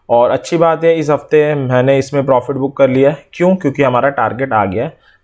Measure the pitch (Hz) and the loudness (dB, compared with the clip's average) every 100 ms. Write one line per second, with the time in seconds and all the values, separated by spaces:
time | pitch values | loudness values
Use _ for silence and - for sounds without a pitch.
0 | - 117 120 131 - 170 165 156 165 165 | -2 0 2 0 -2 0 0 2 0 0
1 | 151 143 - 151 151 147 131 127 127 139 | 0 -2 0 0 2 0 0 2 2 2
2 | 135 143 135 131 123 135 139 - 139 127 | 0 -2 0 0 -2 -4 -4 0 0 2
3 | 139 151 - - 175 185 147 135 135 123 | 2 0 -8 -2 0 0 -2 -2 0 0
4 | 135 139 113 110 135 113 98 92 139 - | 0 -2 -4 -4 -4 -2 -2 -2 -6 -10
5 | _ _ | _ _